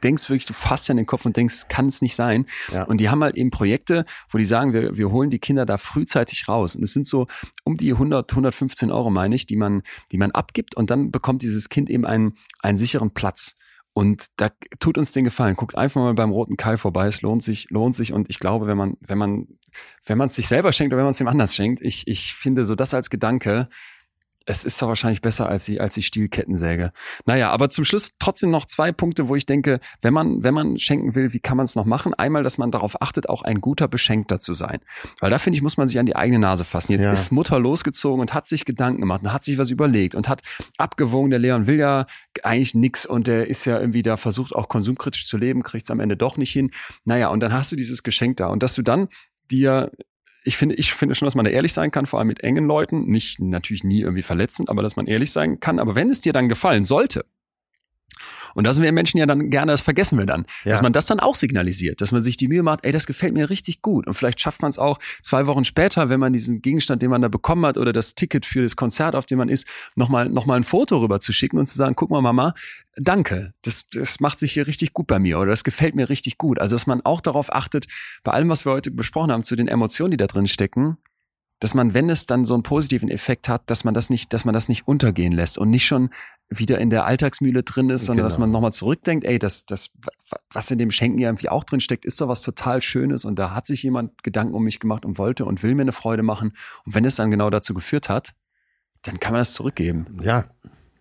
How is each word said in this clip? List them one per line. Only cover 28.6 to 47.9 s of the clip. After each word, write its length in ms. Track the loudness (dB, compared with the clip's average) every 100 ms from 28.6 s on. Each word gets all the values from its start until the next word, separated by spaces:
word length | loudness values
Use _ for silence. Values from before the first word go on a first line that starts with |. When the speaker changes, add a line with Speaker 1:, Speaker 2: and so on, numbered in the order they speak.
| 0
Speaker 1:
zwei 260 | 0 0
Punkte, 360 | 0 -2 0 0
wo 80 | 0
ich 100 | 2
denke, 340 | 2 2 0 -2 -2
wenn 100 | 2
man, 320 | 2 2 2
wenn 120 | 2 2
man 240 | 0 0
schenken 340 | 0 0 0
will, 200 | 0 0
wie 60 | -2
kann 160 | -2 0
man's 200 | 0 0
noch 100 | 0
machen? 300 | 0 0 -2
Einmal, 260 | 0 2
dass 160 | 0 0
man 140 | -2
darauf 280 | 0 -2 -4
achtet, 300 | -4 -2 -2
auch 140 | -2
ein 180 | 0 0
guter 260 | 0 0 0
Beschenkter 520 | 2 2 2 0 -2
zu 140 | -2
sein. 260 | -4 -6 -8 -10 -18 -18 -2
Weil 100 | 0
da, 80 | 2
finde 200 | 2 2
ich, 40 |
muss 160 | 0 2
man 100 | 2
sich 120 | 2
an 80 | 2
die 80 | 2
eigene 240 | 4 4
Nase 240 | 4 2
fassen. 300 | 0 -2 2
Jetzt 100 | 2
Speaker 2:
Ja. 80 | 4
Speaker 1:
ist 200 | 2 2
Mutter 280 | 0 2 2
losgezogen 600 | 2 0 -2 0 0 0
und 120 | 0
hat 140 | -2 -2
sich 180 | -2 -2
Gedanken 360 | 0 0 0
gemacht 200 | 0 0
und 100 | -2
hat 100 | -4
sich 160 | -2 0
was 100 | 0
überlegt 460 | 2 2 4 2 0
und 120 | -2
hat 140 | -4 -6 -14 -10 -6
abgewogen, 500 | -4 -2 0 2 2
der 100 | 2
Leon 280 | 2 2 4
will 100 | 4
ja 300 | 4 2 -2 -8 -16 -6
eigentlich 320 | 0 2 2
nix 320 | 2 2 0 -2
und 220 | 0 2
der 200 | 0 0
ist 160 | -2 0
ja 140 | 0
irgendwie 220 | 0 0
da, 160 | 0 0
versucht 380 | -2 -4 -4 -4
auch 120 | -2
konsumkritisch 600 | -2 -2 -2 -4 -6 -4
zu 100 | -2
leben, 240 | 0 -2
kriegt's 300 | -4 -8 -4
am 80 | -2
Ende 180 | -2 0
doch 200 | -2 -2
nicht 140 | -2
hin. 180 | -2 -2 -4 -18 -8 0
Naja, 220 | 2 2
und 140 | 0
dann 120 | 0
hast 180 | 0 -2
du 40 | -4
dieses 260 | -4